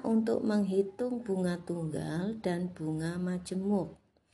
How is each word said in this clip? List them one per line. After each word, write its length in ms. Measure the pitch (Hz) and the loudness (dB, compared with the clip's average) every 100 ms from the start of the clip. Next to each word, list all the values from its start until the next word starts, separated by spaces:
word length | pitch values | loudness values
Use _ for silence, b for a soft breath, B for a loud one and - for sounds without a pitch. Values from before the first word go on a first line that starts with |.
| - | 2
untuk 400 | 226 220 226 220 | 4 4 2 2
menghitung 800 | 208 190 190 196 - 247 240 226 | 2 4 4 2 0 -2 -2 -2
bunga 320 | 190 180 175 | 0 2 0
tunggal 800 | 170 175 160 151 156 156 196 220 | -2 -4 -2 -2 -2 -2 -2 -2
dan 320 | 190 175 180 | -2 0 -2
bunga 480 | 180 156 156 165 175 | -4 -4 -2 -2 -2
majemuk. 800 | 180 180 180 185 196 202 160 - _ _ B | -2 -2 -4 -4 0 0 0 -8 _ _ B